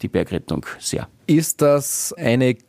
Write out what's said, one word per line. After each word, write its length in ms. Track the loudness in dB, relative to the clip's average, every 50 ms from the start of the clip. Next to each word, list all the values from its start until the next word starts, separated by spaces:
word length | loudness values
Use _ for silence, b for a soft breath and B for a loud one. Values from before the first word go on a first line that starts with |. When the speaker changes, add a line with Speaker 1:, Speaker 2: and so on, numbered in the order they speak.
| -6
Speaker 1:
die 40 |
Bergrettung 600 | -2 -2 -2 -2 -2 -4 -6 -4 -4 -6 -6 -6 -8 -14 -10
sehr. 280 | -8 -6 -6 -6 -6 -10 _ _ _
Speaker 2:
Ist 340 | 2 2 2 2 0 0 2
das 500 | 4 4 4 2 0 -2 -6 -6 -6 -6 -6
eine 420 | -4 0 0 2 4 4 2 2 0 _